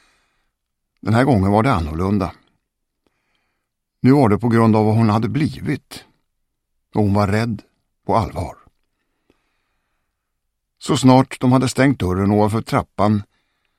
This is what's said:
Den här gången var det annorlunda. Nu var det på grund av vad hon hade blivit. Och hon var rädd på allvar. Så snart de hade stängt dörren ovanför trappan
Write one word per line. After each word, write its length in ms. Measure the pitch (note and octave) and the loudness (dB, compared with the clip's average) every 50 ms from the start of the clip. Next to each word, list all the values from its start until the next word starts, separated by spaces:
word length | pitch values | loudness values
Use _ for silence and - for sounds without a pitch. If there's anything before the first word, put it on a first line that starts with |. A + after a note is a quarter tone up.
| _ _ _ _ _ _ _ _ _ _ _ _ _ _ _ _ _ _ _ _ | _ _ _ _ _ _ _ _ _ _ _ _ _ _ _ _ _ _ _ _
Den 140 | - - A2 | -4 -2 0
här 100 | A#2 C3 | 0 2
gången 260 | D3 C3 G2 F#2 G2 | 2 2 2 2 2
var 120 | G2+ G#2+ A2 | 2 0 0
det 100 | C#3 B2 | 0 0
annorlunda. 600 | F2 D#2 D2+ D#2 D#2+ F#2 F#2+ G#2 G2+ F#2+ D#2+ - _ _ _ _ _ _ _ _ _ _ _ _ _ _ _ _ _ _ _ _ _ _ _ _ _ _ _ _ _ _ _ _ _ | -2 -4 -4 -6 -4 -4 -2 -2 -2 -4 -6 -8 _ _ _ _ _ _ _ _ _ _ _ _ _ _ _ _ _ _ _ _ _ _ _ _ _ _ _ _ _ _ _ _ _
Nu 120 | - B2+ C3+ | 2 2 4
var 160 | D3 C3+ G#2 | 4 4 2
det 100 | G#2 F#2+ | 2 0
på 100 | A2+ B2 | 0 0
grund 280 | A2+ A2+ A2+ A2+ G#2+ | 2 2 4 4 4
av 80 | A2 G#2+ | 2 2
vad 100 | A2 G#2+ | 2 2
hon 140 | A2+ A2+ G#2+ | 2 2 0
hade 200 | G#2 A2+ A#2 G#2 | 0 0 -2 -4
blivit. 760 | G#2 C#3+ D#3 D3 C3+ - - - D3 - - _ - - - _ _ _ _ _ _ _ _ _ _ _ _ _ _ _ _ _ - | -4 -4 -4 -4 -6 -8 -8 -8 -8 -8 -10 _ -20 -20 -20 _ _ _ _ _ _ _ _ _ _ _ _ _ _ _ _ _ -4
Och 80 | G#2+ G#2+ | -2 -2
hon 120 | G2 G2 | 0 0
var 140 | G#2 G#2 G2 | 0 0 0
rädd 340 | G2+ G#2+ A#2 A#2+ G#2+ G2 - _ _ _ _ _ _ _ _ | -2 -2 -4 -4 -6 -8 -12 _ _ _ _ _ _ _ _
på 100 | - G2 | -2 -2
allvar. 400 | A2+ G2 - - E2+ F2+ - - - _ _ _ _ _ _ _ _ _ _ _ _ _ _ _ _ _ _ _ _ _ _ _ _ _ _ _ _ _ _ _ _ _ _ _ _ _ _ _ _ _ _ _ _ | -2 -2 -4 -6 -8 -10 -10 -12 -16 _ _ _ _ _ _ _ _ _ _ _ _ _ _ _ _ _ _ _ _ _ _ _ _ _ _ _ _ _ _ _ _ _ _ _ _ _ _ _ _ _ _ _ _
Så 180 | - - D#3+ | -6 -4 -2
snart 440 | B2+ - C3 B2+ C3 C3 - - - | 2 4 4 6 4 4 0 -4 -4
de 120 | - B2+ B2+ | -2 0 0
hade 160 | C3 C3+ B2 | 0 0 -2
stängt 300 | - A#2 C3 C#3+ B2+ - | 0 0 0 0 0 -2
dörren 320 | G2 F2+ F2+ F#2 G2+ G2+ | -2 -4 -2 -2 0 0
ovanför 320 | G#2+ G#2 G#2 G#2+ G#2+ A2+ G#2+ | 2 2 0 0 -2 -4 -6
trappan 600 | - C#3+ B2 F2 - _ - G2 G#2 G#2+ G2+ G2+ _ _ _ _ _ _ _ _ _ _ | -4 -4 -4 -4 -4 _ -2 0 0 0 -2 -4 _ _ _ _ _ _ _ _ _ _